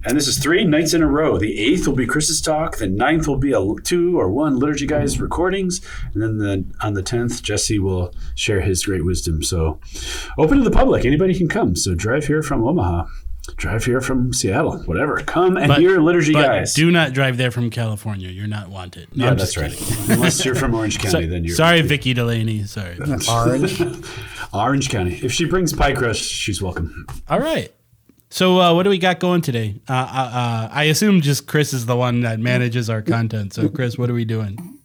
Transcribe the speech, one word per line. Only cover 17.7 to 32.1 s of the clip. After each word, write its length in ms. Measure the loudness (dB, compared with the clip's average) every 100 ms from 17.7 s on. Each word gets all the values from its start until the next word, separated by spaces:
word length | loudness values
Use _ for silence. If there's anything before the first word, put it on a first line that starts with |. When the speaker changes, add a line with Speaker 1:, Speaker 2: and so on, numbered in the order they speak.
| -2 -4 -4 -6 -8 -10
Speaker 2:
You're 180 | -8 -6
not 220 | -6 -10
wanted. 400 | -12 -12 -14 -10 -2
No, 80 | 2
Speaker 1:
Yeah, 60 |
Speaker 2:
I'm 60 | 2
Speaker 1:
that's 160 | 0 -2
Speaker 2:
just 260 | -4 -4
Speaker 1:
right. 160 | -4 -4
Speaker 2:
kidding. 140 | 2
<laughs> 40 | 4
Speaker 1:
Unless 300 | 4 2 0
you're 100 | 0
from 180 | 0
Orange 280 | 0 -2 -2
Speaker 2:
So-, 100 | 0
Speaker 1:
County, 140 | 0 0
then 180 | -2
you're 120 | -2 2
Speaker 2:
sorry, 220 | 6 6
Speaker 1:
wanted. 120 | 4
Speaker 2:
Vicki 240 | 0 0
Delaney. 500 | 0 0 0 -2 -4
Sorry. 340 | -6 -8 -10 -8 -4 -2 0
Speaker 3:
Orange. 520 | 2 2 2 0 0
Speaker 1:
<laughs> 260 | -4 -4 -12 -14 -14 -14 -8
Orange 360 | -2 0 0 0
County. 300 | -2 -2 -2
If 80 | -4
she 120 | -2 0
brings 280 | 2 0
pie 200 | 2 0
crust, 280 | 2 0 0
she's 380 | -4 -6 -4 -4
welcome. 440 | -4 -4 -6 -8 -12 -14 -2
Speaker 2:
All 120 | -2
right. 320 | 0 -2 -4 _ _ _ _ _ _
So, 300 | 0 4 6
uh, 140 | 6
what 100 | 6
do 60 | 4
we 80 | 2
got 220 | 2 0
going 200 | 2 2
today? 380 | 0 -2 -4 -6 -4
Uh, 60 |
uh, 20 | -2
uh, 760 | -2 -4 -4 -2 -2 -2 -4
I 140 | 0 2
assume 360 | 4 4 4
just 260 | 4 0 0
Chris 260 | 0 0
is 120 | -2 -2
the 100 | 0
one 260 | 2